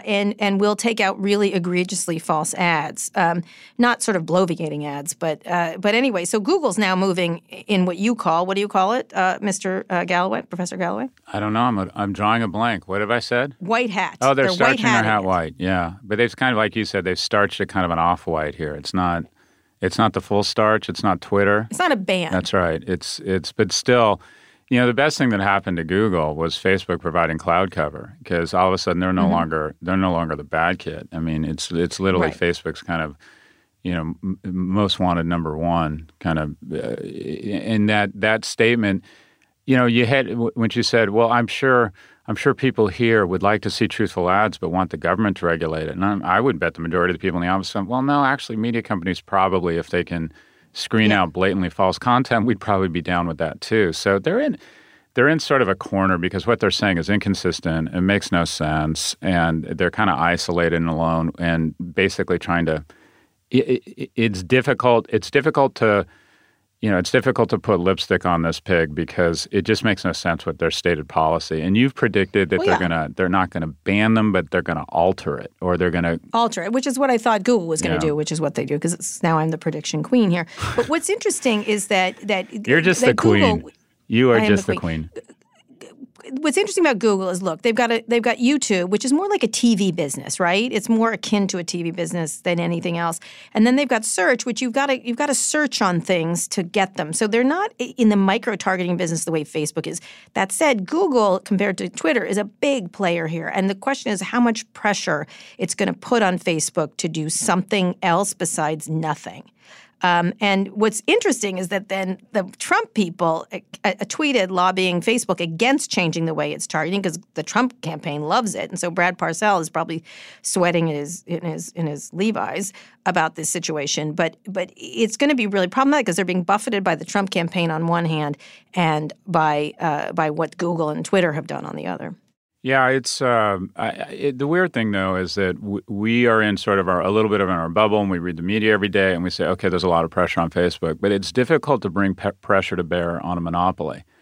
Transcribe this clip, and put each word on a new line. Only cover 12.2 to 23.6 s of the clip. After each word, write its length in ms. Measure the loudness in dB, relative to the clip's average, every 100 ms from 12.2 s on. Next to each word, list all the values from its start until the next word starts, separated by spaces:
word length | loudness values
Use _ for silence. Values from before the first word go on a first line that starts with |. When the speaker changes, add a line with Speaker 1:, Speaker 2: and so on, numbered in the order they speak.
| 2 2
Speaker 2:
a 60 | 0
blank. 400 | 0 -2 -2 -4
What 140 | -4
have 100 | 0
I 80 | -2
said? 340 | 0 -2 -2 -6
Speaker 1:
White 300 | -2 0 0
hat. 280 | -2 -4 0
Speaker 2:
Oh, 120 | 2
they're 120 | 4 2
Speaker 1:
They're 80 |
Speaker 2:
starching 300 | 2 2 2 2
their 80 |
Speaker 1:
white-hatting 160 | 2 2
Speaker 2:
hat 120 | 2
Speaker 1:
it. 20 | 2
Speaker 2:
white, 280 | 0 -2 -4
yeah. 360 | -2 0 -2 -6
But 160 | -4 0
they've 160 | 0 0
kind 180 | 0
of, 40 | 2
like 180 | 0 0
you 80 | -2
said, 180 | -2
they've 160 | -2 -4
starched 400 | 0 2 2 0
it 80 | -4
kind 160 | 0 0
of 60 |
an 80 | 2
off-white 560 | 2 0 -2 -2 -4 -4
here. 200 | -8 -8
It's 180 | -6
not, 320 | -2 0 -2 -6 _ _ _ _ _
it's 160 | -4 2
not 160 | 2
the 80 | 0
full 220 | 0 0
starch. 440 | 2 2 4 4 0
It's 160 | -4
not 160 | -2 -2
Twitter. 480 | 0 2 4 2 0
Speaker 1:
It's 100 | -2
not 120 | 0
a 60 | 0
band. 360 | 0 -2 0
Speaker 2:
That's 200 | -2 0
right. 280 | 0 2 0 -4
It's, 320 | -6 -6 -8
it's, 320 | -4 -4 -2
but 220 | -2